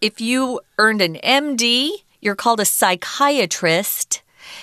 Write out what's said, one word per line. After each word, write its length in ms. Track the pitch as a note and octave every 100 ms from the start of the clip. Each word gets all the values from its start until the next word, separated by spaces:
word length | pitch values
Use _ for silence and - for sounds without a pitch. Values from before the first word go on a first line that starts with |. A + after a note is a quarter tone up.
if 200 | G#3+ -
you 400 | A3+ B3+ C4 B3+ - -
earned 240 | A3 G#3+
an 160 | F3 D#3
M 380 | - C#4 D4+
D, 500 | B3 A#3 B3 C#4+ G4+ _ _
you're 140 | G#3
called 240 | G3+ A#3 A3+
a 60 |
psychiatrist. 1600 | G3+ - G3+ F#3 - - C#4+ C#4+ F3+ - E3+ E3+ G#3 - - - _ _ - -